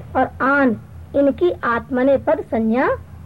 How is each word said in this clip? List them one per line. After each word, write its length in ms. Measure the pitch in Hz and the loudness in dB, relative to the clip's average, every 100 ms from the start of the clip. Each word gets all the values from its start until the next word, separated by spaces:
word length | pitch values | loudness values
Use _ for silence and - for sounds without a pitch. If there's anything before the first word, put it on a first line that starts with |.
| - 277 | -4 -2
और 140 | 254 - | -2 0
आन, 380 | 254 285 262 214 - - - 277 | 0 4 2 0 -8 -18 -4 2
इनकी 340 | 277 269 359 | 2 2 0
आत्मने 680 | - 254 233 226 254 269 269 | 0 -2 -4 -2 0 2 2
पद 260 | - 320 - | 2 -2 -2
संज्ञा 380 | 226 220 240 359 523 - - | -2 0 2 0 -2 -8 -20